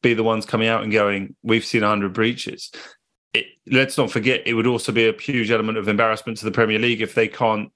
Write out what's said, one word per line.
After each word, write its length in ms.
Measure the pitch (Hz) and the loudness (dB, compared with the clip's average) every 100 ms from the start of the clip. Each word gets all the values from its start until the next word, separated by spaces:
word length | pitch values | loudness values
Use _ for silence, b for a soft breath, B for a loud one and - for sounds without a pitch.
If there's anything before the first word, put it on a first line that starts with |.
be 120 | 123 | 2
the 100 | 113 | 2
ones 200 | 113 110 | 2 0
coming 220 | - 110 113 | -2 0 0
out 140 | 113 | 0
and 80 | 107 | 0
going, 460 | 107 104 98 95 - | 2 2 0 -6 -8
"We've 220 | - 113 | 0 0
seen 180 | - 117 | 2 0
a 40 | 104 | 2
hundred 260 | 104 98 | 0 -2
breaches," 580 | 107 113 123 - - - B B B _ _ _ | 0 0 -2 -8 -12 -14 B B B _ _ _
it, 140 | - - _ - | -4 -4 _ 0
let's 260 | 127 135 - | 2 2 0
not 140 | 123 | -2
forget, 320 | 120 120 120 - | 0 0 0 -2
it 80 | |
would 120 | 117 120 | 0 0
also 240 | 117 - | 0 0
be 160 | 110 113 | 2 2
a 40 | |
huge 380 | 107 - 127 110 | 0 -4 -2 0
element 260 | 113 110 110 | 0 0 -2
of 100 | 101 | 0
embarrassment 500 | 107 113 110 120 107 | 2 2 0 -6 -8
to 60 | |
the 60 | 110 | -4
Premier 280 | 110 110 107 | 0 2 2
League 220 | 120 113 | 0 0
if 120 | 110 | -2
they 140 | - 107 | 0 -2
can't 420 | - 113 107 107 | 0 0 0 -6